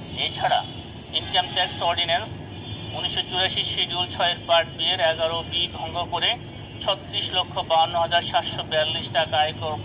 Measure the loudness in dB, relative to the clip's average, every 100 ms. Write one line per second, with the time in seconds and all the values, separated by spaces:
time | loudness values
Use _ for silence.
0 | -8 -4 -4 0 2 2 0 -8 -12 -14
1 | -6 -6 0 0 0 0 -2 0 0 2
2 | 2 0 0 -8 -10 -12 -10 -10 -8 -6
3 | -4 -4 -2 0 0 0 -2 -2 -2 -2
4 | -2 2 2 2 4 4 4 0 0 4
5 | 4 4 2 0 -2 -2 -2 -4 -6 -4
6 | -4 0 0 0 -6 -12 -12 -4 -2 -2
7 | -4 -6 -2 -2 -2 -2 4 4 6 4
8 | 4 2 2 0 0 -4 0 2 2 0
9 | 0 0 2 4 2 0 -4 -4